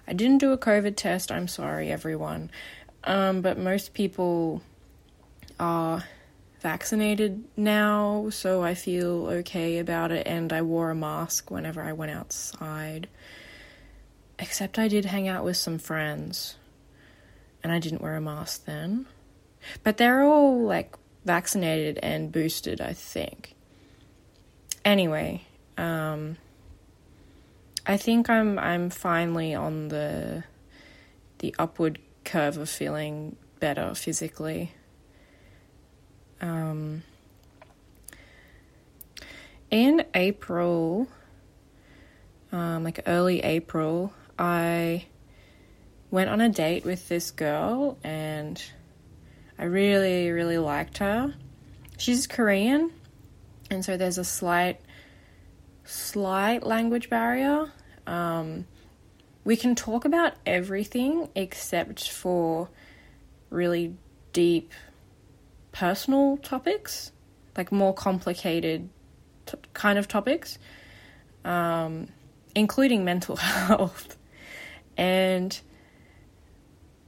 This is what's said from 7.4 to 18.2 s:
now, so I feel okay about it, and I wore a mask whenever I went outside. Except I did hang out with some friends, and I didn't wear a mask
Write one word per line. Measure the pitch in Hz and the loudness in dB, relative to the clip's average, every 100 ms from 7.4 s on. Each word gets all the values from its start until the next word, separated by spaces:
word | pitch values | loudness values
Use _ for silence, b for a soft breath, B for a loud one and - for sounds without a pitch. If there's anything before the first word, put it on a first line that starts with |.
| - - | -8 -2
now, | 208 208 208 208 208 208 214 | 2 4 4 4 2 0 -2
so | - 185 185 | -4 0 2
I | 175 | 2
feel | 180 - 175 175 175 165 | -2 -2 0 0 -2 -2
okay | 175 175 180 165 170 | -4 -4 -4 -2 -2
about | 170 165 165 | -2 -2 -2
it, | 165 - | -2 -2
and | 170 165 | -2 -2
I | 160 | -2
wore | 165 165 165 | 0 0 0
a | 160 | -2
mask | 151 151 165 - - | -4 -4 -4 -4 -6
whenever | 180 160 165 | -8 -6 -6
I | 156 | -8
went | 156 156 | -6 -8
outside. | 151 - - - - 156 156 156 156 170 B B B B B B B B B B - - - | -8 -10 -10 -10 -10 -10 -8 -8 -10 -12 B B B B B B B B B B -20 -20 -14
Except | 180 - 196 - | -8 -6 -4 0
I | 220 | 2
did | 208 196 | 2 2
hang | 196 190 | -2 -2
out | 185 | -2
with | - 175 | -2 -2
some | - 160 | -2 -4
friends, | - 160 151 151 156 175 - - - - - b b b b b b b | -4 -4 -2 -4 -8 -8 -10 -14 -20 -20 -20 b b b b b b b
and | 165 | -2
I | 170 | -2
didn't | 160 160 | -2 -4
wear | 156 | -4
a | |
mask | 156 | -6